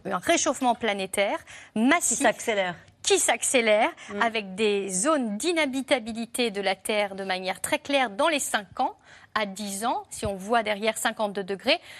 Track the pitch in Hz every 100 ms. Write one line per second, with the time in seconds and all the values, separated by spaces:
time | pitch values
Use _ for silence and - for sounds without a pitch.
0 | 180 180 240 339 320 262 254 226 226 202
1 | 190 - 202 311 - - - 214 240 339
2 | - 233 254 208 - 208 185 170 - _
3 | - 392 - 233 - 254 226 214 285 -
4 | - 202 233 220 196 185 214 202 196 180
5 | 254 311 233 208 311 330 294 262 254 269
6 | 220 226 226 - 233 196 190 190 - 214
7 | 208 196 190 185 185 185 - 302 - 277
8 | 247 202 311 294 - 226 196 - 269 427
9 | - - - 214 208 190 208 196 226 359
10 | - - 214 196 196 240 214 202 220 220
11 | 240 220 208 202 190 196 240 330 - -